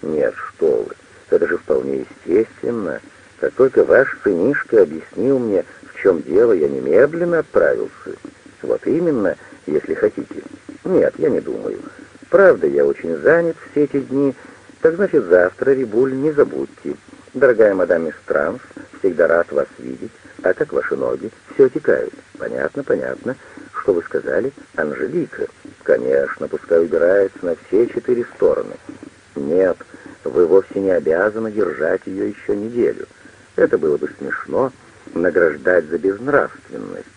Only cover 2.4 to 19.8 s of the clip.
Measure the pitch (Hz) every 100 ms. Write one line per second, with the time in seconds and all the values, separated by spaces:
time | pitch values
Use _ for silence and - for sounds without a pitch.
2.4 | 113 - - 120 92 58 - - - -
3.4 | 67 - 131 120 71 98 135 - - 87
4.4 | 104 143 - 113 87 78 - - 117 135
5.4 | 117 95 - - - - 98 85 64 85
6.4 | 117 95 71 69 65 87 143 165 175 170
7.4 | 147 - 80 60 50 - - - - -
8.4 | - - - 57 - 139 180 135 95 71
9.4 | - - - 73 - - - - - -
10.4 | - - - - 170 180 76 - 151 85
11.4 | - 55 52 50 - - - - - 175
12.4 | 190 117 80 69 71 71 80 82 85 165
13.4 | 170 160 - - 147 143 123 131 143 131
14.4 | - - - - 160 165 196 151 92 90
15.4 | 90 - 127 135 123 107 135 131 147 147
16.4 | 127 69 67 - - 73 - - - 127
17.4 | 131 110 107 95 90 85 82 - - 73
18.4 | 76 104 - - - - 98 80 82 85
19.4 | 85 71 67 -